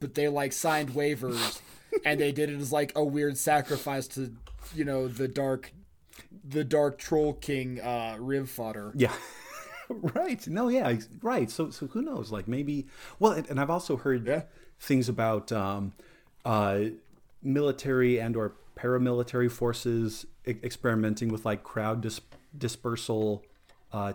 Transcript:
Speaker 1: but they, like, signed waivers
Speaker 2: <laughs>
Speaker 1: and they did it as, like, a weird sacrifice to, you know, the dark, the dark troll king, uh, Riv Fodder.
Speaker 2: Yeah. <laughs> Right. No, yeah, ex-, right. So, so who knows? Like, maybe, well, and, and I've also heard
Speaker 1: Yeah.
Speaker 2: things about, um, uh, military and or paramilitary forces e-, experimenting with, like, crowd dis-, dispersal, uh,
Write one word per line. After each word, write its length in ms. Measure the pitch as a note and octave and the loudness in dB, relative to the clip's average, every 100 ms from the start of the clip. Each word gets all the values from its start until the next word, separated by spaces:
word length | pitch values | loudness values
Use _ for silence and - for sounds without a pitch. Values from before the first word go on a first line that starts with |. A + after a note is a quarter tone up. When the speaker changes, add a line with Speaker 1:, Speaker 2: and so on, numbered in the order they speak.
Speaker 1:
but 140 | C#3 | -4
they, 140 | D3 D3 | 0 2
like, 240 | C#3+ C#3 | 2 0
signed 380 | - E3+ D3+ C#3+ | 0 2 2 2
waivers 680 | C3 D3 C#3+ B2+ A#2+ A#2 - - - | 0 0 0 -2 -2 -2 -4 -12 -20
Speaker 2:
<laughs> 220 | - A4 | -4 0
Speaker 1:
and 140 | D3+ C#3+ | 2 4
they 120 | C#3+ | 2
did 160 | C#3+ D3+ | 2 0
it 80 | C#3+ | -2
as, 100 | C#3 | 0
like, 200 | D3 C#3+ D3+ | 2 2 2
a 80 | |
weird 320 | D3+ D3 D3 C3+ | 0 2 0 0
sacrifice 680 | - D3 C#3+ C#3 - C#3 - | 4 4 4 -2 -2 -4 -4
to, 240 | - C3 A2+ - - - | -6 -8 -8 -14 -14 -10
you 100 | D#3+ | -4
know, 240 | C#3+ C3+ B2+ | -2 0 -2
the 200 | A#2 C3 | -2 -2
dark, 440 | C3+ C3+ C3 - - - - - - - - C#3+ | 0 0 0 -4 -18 -20 -20 -20 -20 -20 -18 -4
the 180 | D3 | -2
dark 340 | C3 D3+ D3 C#3 | 2 4 4 0
troll 340 | - D#3 D3+ | 2 4 4
king, 460 | C#3+ - C#3 B2+ B2 | 0 -2 -2 -2 -4
uh, 360 | A#2 A#2+ A2+ A2 | -2 -2 -2 -4
Riv 300 | B2+ C#3 C3 | -2 -2 -2
Fodder. 420 | - A2+ G#2+ G#2 | -6 -6 -6 -6
Speaker 2:
Yeah. 180 | A#2 B2 - | 2 2 0
<laughs> 40 | - - - - - - - | -10 -16 -16 -16 -14 -14 -12
Right. 580 | A3+ E3 C4+ F4+ B3+ - | -6 -2 0 0 -2 -4
No, 220 | E3+ B3 | -2 2
yeah, 200 | B3+ E3+ | 2 2
ex-, 200 | A#2 - - | 0 -4 -6
right. 300 | A3+ B3 A2+ | -2 0 0
So, 200 | - D#3+ | -2 -4
so 180 | - C#3 | -6 -6
who 120 | A3 | -4
knows? 300 | D4+ C4 G#2 | -4 -4 -6
Like, 160 | G#2+ F#2+ | -6 -4
maybe, 400 | B2 C#3+ D3 C3 - - - | -2 -2 -4 -6 -12 -18 4
well, 140 | G#3+ | 4
and, 160 | D#3+ - | 4 0
and 80 | C3+ | 0
I've 120 | C#3 | 2
also 260 | E3+ - C3+ | 0 0 0
heard 280 | C#3+ B2+ | 2 2
Speaker 1:
Yeah. 180 | A2 D3+ - - - - | 2 0 -2 -12 -20 -12
Speaker 2:
things 300 | - C3+ B2 | 2 4 4
about, 420 | G#2+ A2+ A2 - | 2 2 2 0
um, 440 | A2 G2 G2+ G2 - - - - - | 0 0 0 -4 -6 -18 -20 -20 -8
uh, 380 | A#2+ G#2+ G2+ G2+ A2 A2 - - - - | 0 2 4 2 0 -4 -14 -20 -20 -8
military 760 | C3+ C#3 D3 C3+ C#3 C3 B2 B2 | 0 2 2 0 2 4 6 4
and 160 | A2+ A2+ | 2 0
or 180 | G#2+ - - - | -2 -6 -16 -6
paramilitary 720 | A#2+ B2+ B2 B2 A#2+ B2+ B2 | 0 2 4 2 0 2 2
forces 760 | A#2+ A#2+ A#2 B2 A#2 A2+ G#2+ - - - | 2 0 0 0 2 0 -2 -10 -10 -6
e-, 80 | A2 | -6
experimenting 680 | B2 - B2+ A2 G#2+ G#2+ A#2 | -6 -2 2 2 2 0 0
with, 140 | G#2+ | -2
like, 200 | A2 G#2 | -2 -2
crowd 380 | - - G#2+ A#2 | -4 -4 -2 -2
dis-, 180 | A2 - - - _ D3 | -4 -6 -12 -20 _ -6
dispersal, 880 | B2+ - B2 A#2 - A2 G#2+ G#2 - - _ - - | -6 -4 -4 -4 -2 0 0 -2 -6 -20 _ -20 -10
uh, 200 | G#2+ G2+ | -4 -4